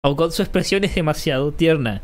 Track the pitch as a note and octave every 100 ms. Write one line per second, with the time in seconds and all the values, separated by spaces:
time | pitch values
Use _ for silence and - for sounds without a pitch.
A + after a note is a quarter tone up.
0 | C#3+ C#3+ E3 E3+ F#3 F#3+ - G3 G3 -
1 | D#3 D3 - C3 C#3+ D3 E3 D#3+ A#2+ G2